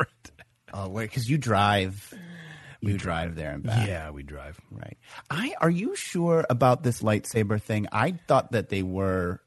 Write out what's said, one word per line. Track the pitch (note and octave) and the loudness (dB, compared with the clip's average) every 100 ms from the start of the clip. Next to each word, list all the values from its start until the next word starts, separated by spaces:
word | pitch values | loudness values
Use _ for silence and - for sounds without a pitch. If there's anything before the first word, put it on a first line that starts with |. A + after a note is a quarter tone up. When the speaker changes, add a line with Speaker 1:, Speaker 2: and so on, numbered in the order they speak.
Speaker 1:
it." | - _ - - - _ - | -4 _ -20 -20 -20 _ -14
Speaker 2:
Oh, | G2+ F#2+ | -10 -6
wait, | G#2 A2 | -6 -6
'cause | C3 A2+ | -4 0
you | D3+ | 0
drive. | A#2+ G2 G#2 G2+ F#2+ G2 - - - - - - - - | 4 4 6 4 2 -4 -12 -18 -16 -16 -16 -18 -20 -6
You | G#2+ F#2+ | -2 0
drive | F2+ E2 E2+ D#2+ | 0 -2 -2 -4
there | D2+ | -6
and | D2 | -4
back. | G#2+ A2+ G2+ | 0 0 0
Speaker 1:
Yeah, | E2+ D#2 | -2 -8
we | C#2+ | -12
drive. | C#2+ C#2+ C2+ - - | -12 -14 -14 -18 -18
Speaker 2:
Right. | - - - - - - | -16 -16 -18 -20 -16 -8
I, | D3+ C4+ - | -4 -4 2
are | E3 | 2
you | F3 B3+ G4 | 2 -2 -4
sure | - F3 E3+ E3 - | -4 0 4 4 4
about | A#2+ C3 B2 | 4 4 6
this | B2 - | 2 0
lightsaber | G#2+ G#2+ - A2+ G#2 G#2+ | 2 2 2 0 2 0
thing? | - G#2+ G#2 | 0 -2 0
I | G#2+ D3 F3 - | 0 0 0 2
thought | C3+ - | 2 2
that | A2+ - | -2 0
they | G2 | -2
were, | F#2 F#2+ G2 F#2 F2 F#2+ | -2 0 0 2 0 -4